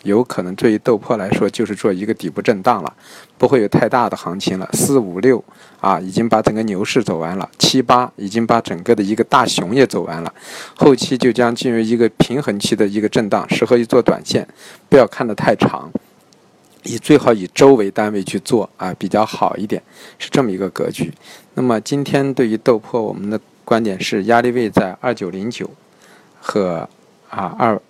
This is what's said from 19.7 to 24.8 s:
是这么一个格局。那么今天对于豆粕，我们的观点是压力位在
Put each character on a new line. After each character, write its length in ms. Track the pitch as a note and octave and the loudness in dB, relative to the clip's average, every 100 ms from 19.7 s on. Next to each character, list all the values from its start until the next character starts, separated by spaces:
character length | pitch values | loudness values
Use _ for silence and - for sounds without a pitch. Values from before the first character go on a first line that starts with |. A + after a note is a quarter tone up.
| - - - - - | -8 -8 -20 -20 -16
是 120 | - | -4
这 120 | - | -2
么 80 | B2 | 0
一 60 | F#2+ | -2
个 140 | F#2+ | -6
格 200 | - - | -4 -6
局。 240 | - - - - - _ - | -4 -8 -8 -20 -20 _ -4
那 60 | |
么 180 | B2+ A2 | 0 -2
今 200 | - C#3+ | -2 -4
天 320 | C3+ C#3 C#3 | -2 -2 -2
对 140 | B2+ A#2+ | 0 0
于 80 | A2 | 0
豆 240 | C3 A2 | 2 0
粕， 220 | - A#2+ | 0 -6
我 100 | G#2+ | -4
们 180 | G2 G2+ | -6 -6
的 80 | G#2+ - _ - | -8 -10 _ -2
观 180 | A2+ | 0
点 160 | A2 F#2+ | 0 -4
是 240 | - A2 | -4 -2
压 180 | F#2+ A#2 | 2 2
力 80 | B2 | 2
位 180 | A#2+ A2 | 0 0
在 260 | F#2+ | 0